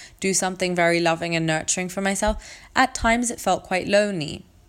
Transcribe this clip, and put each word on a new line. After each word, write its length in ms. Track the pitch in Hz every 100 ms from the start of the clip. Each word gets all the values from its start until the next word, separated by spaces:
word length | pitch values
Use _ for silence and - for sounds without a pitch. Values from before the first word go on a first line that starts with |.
| - -
do 140 | 190
something 400 | 180 185 185 180
very 260 | 175 170 170
loving 340 | 170 165 170
and 120 | 165 160
nurturing 420 | 156 - - 180
for 140 | 196
myself. 440 | 196 196 214 214 - - - -
At 180 | 254
times 360 | - 226 233 240
it 100 | 233
felt 240 | 196 180
quite 240 | - 185 -
lonely 560 | 202 208 185 143 175 - -